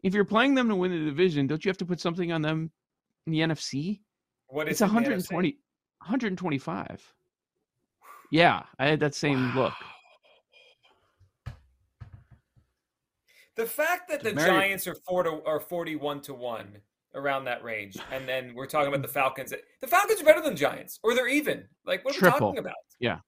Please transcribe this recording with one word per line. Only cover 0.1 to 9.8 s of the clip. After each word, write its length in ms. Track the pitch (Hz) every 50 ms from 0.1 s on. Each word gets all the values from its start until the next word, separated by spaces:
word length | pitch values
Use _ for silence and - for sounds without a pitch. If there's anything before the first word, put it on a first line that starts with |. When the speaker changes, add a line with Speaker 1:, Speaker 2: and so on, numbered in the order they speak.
| 185
Speaker 1:
you're 100 | 208 196
playing 300 | - 202 220 247 277 277
them 160 | 262 247 226
to 40 | 214
win 180 | 185 180 185
the 120 | 180 165 151
division, 420 | 151 139 147 185 185 156 147 139
don't 160 | 131 151 156
you 60 | - 185
have 80 | 185
to 80 | - 185
put 160 | 170 180 170
something 320 | - 175 165 180 180 170
on 80 | 170 160
them 300 | 151 151 160 160 160 160 _ _ _ _ _ _ _ _ _ _ _
in 60 | 160 160
the 80 | 156
N 80 | 160 165
F 100 | 156 -
C? 400 | - - - 135 151 185 208 - _ _ _ _ _ _ _ _ _
Speaker 2:
What 200 | _ 131 151 156
Speaker 1:
It's 100 | 156 180
Speaker 2:
is 40 | -
it 40 | 226
in 40 | 196
the 40 |
Speaker 1:
a 20 | 214
hundred 180 | 233 247 277
and 140 | 233 185 175
twenty, 220 | - 170 165 180 156
Speaker 2:
N 60 | -
F 40 | _ _ _ _ _ _ _ _ _ -
C? 40 | 160
Speaker 1:
hundred 180 | 226 277 240 202
and 100 | 190 180
twenty-five. 760 | 185 175 147 131 - 170 175 196 - - - - - - _ _ _ _ _ _ _ _ _ _ _ _ _ _ _ _ _ _ _ - - - - _
Yeah, 320 | 147 156 170 156 113 87 - - - -
I 80 | 131
had 140 | 147 156 147
that 140 | 151 147 -
same 400 | - - 147 139 131 127 123 123
Speaker 3:
Wow. 100 | 131 123
Speaker 1:
look. 100 | - - -